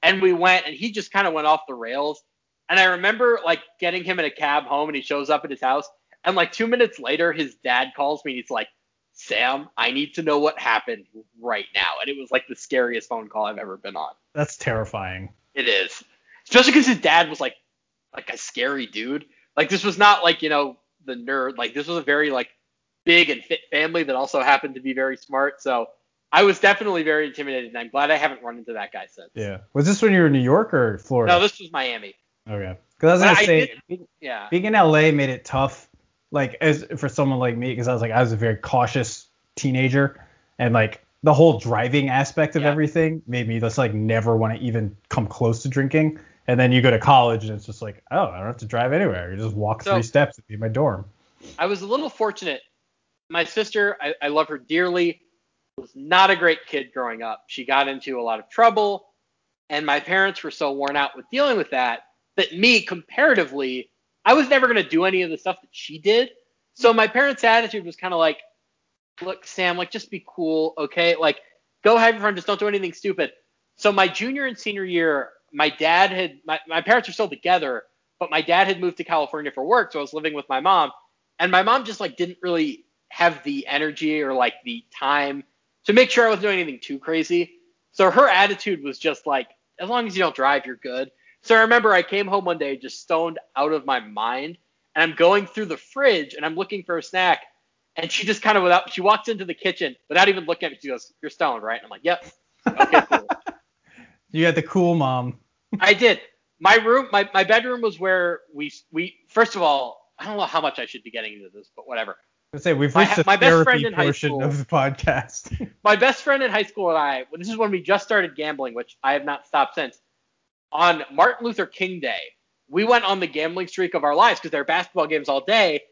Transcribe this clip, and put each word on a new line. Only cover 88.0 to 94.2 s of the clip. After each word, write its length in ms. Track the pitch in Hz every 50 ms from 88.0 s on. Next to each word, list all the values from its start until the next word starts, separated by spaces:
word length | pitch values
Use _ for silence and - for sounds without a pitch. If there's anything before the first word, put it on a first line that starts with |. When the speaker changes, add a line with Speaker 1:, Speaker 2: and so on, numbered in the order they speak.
| 196 190
Speaker 1:
her 160 | 180 233 277 262
attitude 540 | 190 185 196 202 202 196 - 214 190 156 139
was 160 | 143 131 -
just 260 | - 160 143 - _
like, 240 | 156 139 135 127 _ _ _ _ _ _ _
"As 100 | 175 190
long 160 | 233 247 233
as 100 | 220 180
you 60 | 190
don't 140 | 185 165 -
drive, 300 | - 131 139 143 139 -
you're 100 | 127 127
good." 340 | 120 _ 131 123 127 135 135 _ _ _ _ _ _
So 140 | _ - 226
I 60 | 226
remember 320 | 220 220 240 240 220 226 202
I 100 | 180 170
came 240 | - - 196 202 196
home 160 | 190 202 190
one 120 | 180 170 160
day 180 | 156 139 139 127
just 240 | 127 131 - -
stoned 380 | - _ 175 160 165 170 165 156 - _ _
out 160 | 131 139 151
of 140 | 160 151 131
my 140 | 139 135 127
mind, 560 | 110 107 107 104